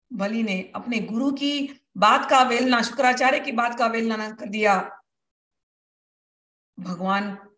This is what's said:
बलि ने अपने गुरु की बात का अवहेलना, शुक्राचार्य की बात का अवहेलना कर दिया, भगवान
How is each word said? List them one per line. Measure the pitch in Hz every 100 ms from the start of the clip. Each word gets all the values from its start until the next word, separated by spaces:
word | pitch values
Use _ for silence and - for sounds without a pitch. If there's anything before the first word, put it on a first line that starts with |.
| -
बलि | 220 202 226
ने | 220 185 185
अपने | - 240 226
गुरु | 175 226 277
की | 277 285 285 277 - _ 190
बात | 208 269 -
का | 269
अवहेलना, | 247 240 254 240
शुक्राचार्य | 226 - 254 240 262 285
की | 285
बात | 233 233 233
का |
अवहेलना | 226 226 226 214 214
कर | 220 202
दिया, | 214 208 185 185 - _ _ _ _ _ _ _ _ _ _ _ _ _ _ _ _ _ -
भगवान | 180 175 185 196 208 196 -